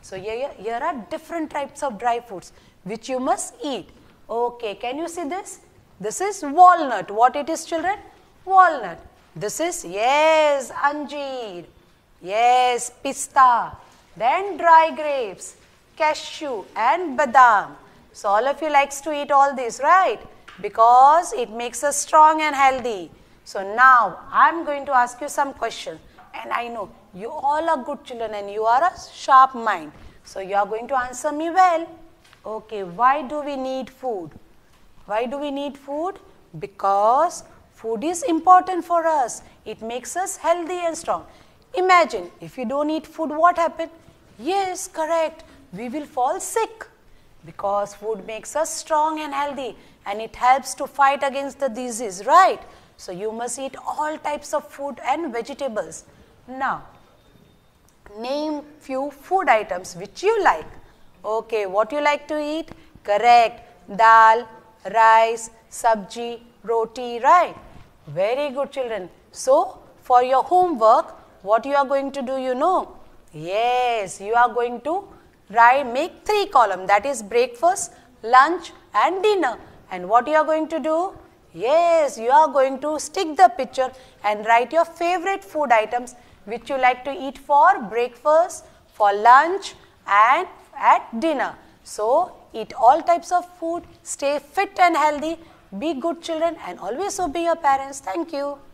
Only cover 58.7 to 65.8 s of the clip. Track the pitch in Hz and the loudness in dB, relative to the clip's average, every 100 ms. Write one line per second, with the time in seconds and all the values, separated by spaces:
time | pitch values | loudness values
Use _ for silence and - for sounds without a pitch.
58.7 | - - 262 285 - - 381 302 220 208 | -20 -8 -6 -6 -10 -2 -2 2 0 0
59.7 | 185 185 175 170 - 381 453 302 165 151 | -12 -12 -16 -16 -4 0 2 2 0 -8
60.7 | - - _ - _ 202 220 220 220 202 | -20 -20 _ -20 _ -6 -6 -4 -6 -2
61.7 | 190 220 294 294 294 294 302 294 311 320 | -2 -2 -2 -2 -2 -4 -6 -6 -8 -10
62.7 | - - - - 202 240 240 226 226 - | -18 -20 -18 -4 2 6 6 6 -2 -20
63.7 | _ - 202 226 226 220 226 240 - _ | _ -14 4 8 10 8 6 0 -18 _
64.7 | _ 190 214 226 226 226 233 - _ _ | _ -4 4 6 6 4 -2 -10 _ _
65.7 | - | -2